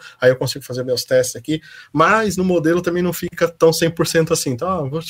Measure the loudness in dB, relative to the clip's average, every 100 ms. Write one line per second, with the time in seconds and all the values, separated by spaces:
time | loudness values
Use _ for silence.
0 | -8 0 2 2 -2 -6 -10 -8 -4 -4
1 | 0 0 0 -4 -6 -6 -6 -20 -6 2
2 | 4 4 0 0 0 2 2 0 0 -2
3 | -2 -2 -8 -2 -2 4 2 4 -2 -2
4 | 0 0 0 0 -2 -4 -4 -4 -4 -8
5 | -10